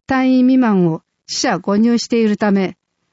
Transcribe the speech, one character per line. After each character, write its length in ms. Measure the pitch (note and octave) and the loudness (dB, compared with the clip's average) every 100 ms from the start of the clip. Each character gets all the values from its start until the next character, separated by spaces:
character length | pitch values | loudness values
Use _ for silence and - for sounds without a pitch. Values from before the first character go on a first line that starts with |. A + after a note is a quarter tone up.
| - | -4
単 300 | C4 C4 B3+ | -2 2 2
位 40 | |
未 160 | B3+ C4 | 2 2
満 300 | A#3+ G3 E3+ | 2 2 0
を 160 | D#3+ _ _ - | -2 _ _ -14
四 140 | - | -6
捨 200 | C#4 F3 | -4 -4
五 180 | F#3+ G#3 | -2 0
入 200 | A3+ A#3 | 0 0
し 120 | - | -2
て 120 | A#3 | -2
い 60 | A3 | 0
る 100 | G#3 | 0
た 140 | G#3+ | 0
め、 260 | G3 F#3 - _ _ _ | 0 -2 -8 _ _ _